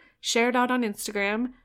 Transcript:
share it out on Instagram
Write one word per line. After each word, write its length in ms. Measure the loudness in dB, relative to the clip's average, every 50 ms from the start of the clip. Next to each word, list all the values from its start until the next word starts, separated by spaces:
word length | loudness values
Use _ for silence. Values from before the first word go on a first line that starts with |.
| -20 _ _ _
share 260 | -6 -2 2 2 2 4
it 80 | 4
out 160 | 2 2 2
on 120 | 2 0 0
Instagram 680 | -2 -4 -6 -8 -6 -4 -2 -2 0 0 -2 -2 -4 -6 -12 _